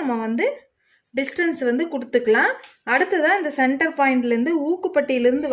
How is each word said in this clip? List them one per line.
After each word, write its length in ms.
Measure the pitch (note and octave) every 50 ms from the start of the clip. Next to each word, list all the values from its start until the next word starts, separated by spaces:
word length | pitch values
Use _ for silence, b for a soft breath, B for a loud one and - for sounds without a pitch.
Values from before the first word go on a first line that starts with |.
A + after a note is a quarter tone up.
நம்ம 120 | D#4+ C4 A#3+ A3+ A3
வந்து 200 | A3 A3+ A#3+ G4 C5+ C#5+ - - _ _ _ _ _ _ _ _ _ -
டிஸ்டன்ஸ் 440 | B3+ C#4 C4+ - - E4+ E4 - - C4
வந்து 160 | A#3+ A#3+ C4 E4+ E4 C#4+
கொடுத்துக்கலாம். 580 | B3+ A#3+ - - A#3+ A#3+ A3 A3 B3 D#4+ A#4 B4+ B B B B B _ A3 B3
அடுத்ததா 380 | C4+ F4+ F#4 F#4+ E4+ D4+ E4 G4 G4+
இந்த 100 | E4 D4+ C#4+
சென்டர் 340 | - C4 B3+ C#4 C4+ E4 D#4+ D#4+
பாயிண்ட்லேருந்து 540 | D4 C#4 C4+ C4 B3+ A#3+ A#3+ A#3 A#3 B3 D#4+ E4+ D#4 C#4
ஊக்குப்பட்டியிலேருந்து 800 | D4+ F4+ F4+ - F#4 - D4 C#4 - C4 B3 A#3+ B3 B3+ C#4+ D4+ C#4